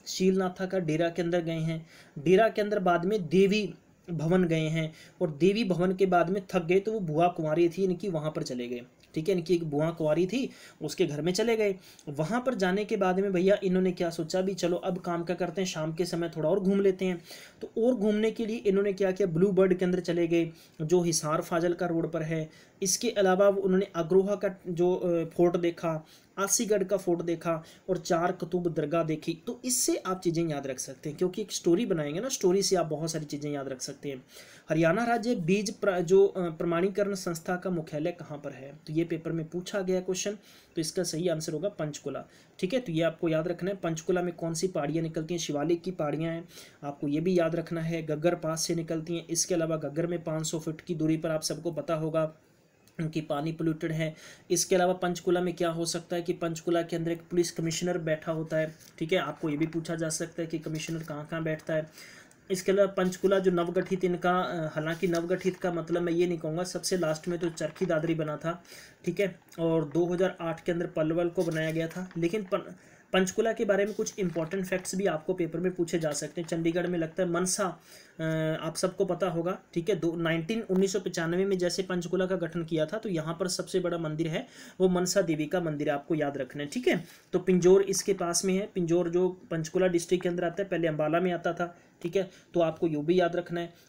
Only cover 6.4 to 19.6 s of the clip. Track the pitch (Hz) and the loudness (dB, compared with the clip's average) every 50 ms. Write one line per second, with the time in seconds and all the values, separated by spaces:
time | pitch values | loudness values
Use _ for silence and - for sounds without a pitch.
6.4 | 190 - - 185 160 160 180 196 196 220 220 220 185 156 147 156 170 180 175 - | -4 -2 -2 0 2 4 2 2 2 0 -2 -2 -2 0 2 2 2 2 2 0
7.4 | 156 151 156 170 175 170 165 190 196 185 180 175 208 202 165 156 151 156 - 156 | -2 0 2 4 2 2 2 0 0 0 0 -2 -4 -4 -4 -2 -4 -4 -4 -4
8.4 | 135 - 131 123 120 120 123 123 - - _ _ _ _ - 160 156 202 190 180 | -6 -6 -6 -6 -6 -6 -6 -8 -10 -14 _ _ _ _ -8 -4 0 0 0 0
9.4 | 160 - 185 170 170 156 143 147 156 165 165 160 156 151 151 165 185 185 220 269 | 2 2 2 2 2 0 0 0 0 0 0 0 0 2 2 2 2 2 0 -2
10.4 | 254 247 - - - - - - 156 147 - - 180 143 147 147 151 180 185 208 | -4 -4 -6 -12 -20 -20 -12 -10 -8 -6 -2 0 0 0 0 -2 -2 0 0 0
11.4 | 220 233 226 220 214 202 190 185 - - - - - 151 143 143 160 165 220 247 | 2 2 2 2 2 0 0 -4 -8 -18 -20 -16 -12 -8 -4 -4 -2 -2 -2 -2
12.4 | 247 262 247 190 190 180 185 208 214 - 226 196 190 185 180 190 202 202 185 170 | 0 -2 0 0 2 2 2 0 0 0 0 2 2 2 2 2 0 2 2 4
13.4 | 185 190 208 196 202 185 185 185 185 185 180 - 180 165 160 - 160 160 - 185 | 4 4 4 4 4 2 2 4 4 2 2 0 -2 -2 -2 -4 -4 -2 -2 0
14.4 | 185 196 196 - 180 170 180 175 - 196 180 180 - 180 170 170 165 170 180 - | 0 -2 -2 -2 0 0 0 0 -2 -2 -4 -4 -4 -4 -4 -4 -2 -4 -2 -2
15.4 | 180 175 165 196 185 185 - 160 156 160 160 160 175 170 175 170 170 165 160 160 | -2 -2 -2 -2 -4 -2 -2 -4 -4 -2 -2 -2 -2 -2 -2 -2 -2 -2 -2 -2
16.4 | 151 156 190 202 190 190 202 196 202 196 185 185 190 185 175 170 - - - - | 0 2 2 2 4 4 4 4 4 4 2 2 0 -2 -2 -4 -8 -14 -18 -18
17.4 | - - - - - - - 233 220 254 254 208 196 214 214 214 220 220 214 - | -20 -20 -14 -12 -12 -6 -2 2 2 2 2 4 2 2 2 2 2 0 0 -2
18.4 | 226 202 220 247 - 208 185 196 202 208 190 190 196 185 185 190 202 180 156 160 | -4 -4 -4 -2 0 2 2 4 2 2 0 0 0 0 2 2 0 0 2 2
19.4 | 190 208 185 185 | 2 4 6 6